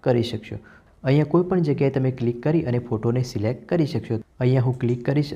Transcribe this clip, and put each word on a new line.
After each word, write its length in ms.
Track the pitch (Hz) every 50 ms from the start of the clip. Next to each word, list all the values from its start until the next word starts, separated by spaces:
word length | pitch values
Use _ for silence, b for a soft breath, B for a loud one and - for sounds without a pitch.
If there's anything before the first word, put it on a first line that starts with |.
કરી 220 | - 135 120 120
શકશો. 340 | 113 - 110 107 - - 104 - B B B B B B B B -
અહીંયા 260 | 131 139 151 151 151
કોઈ 120 | - 170 180 180
પણ 120 | 185 180 165
જગ્યાએ 240 | 147 135 - 143 135
તમે 200 | 131 139 127 131
ક્લિક 280 | 127 - 120 120 120 120
કરી 200 | - 151 160 165 - 123
અને 100 | 120 123
ફોટોને 420 | 120 - 117 107 110 117 120 127
સિલેક્ટ 380 | 123 - - 104 104 110 131 - - -
કરી 180 | 170 165 147
શકશો. 300 | 139 - 113 - - 113 113 - _ _ -
અહીંયા 240 | 127 127 131 131 120
હું 100 | 131 123 127
ક્લિક 240 | 123 117 123 120 -
કરીશ 240 | - 139 151 143 143 -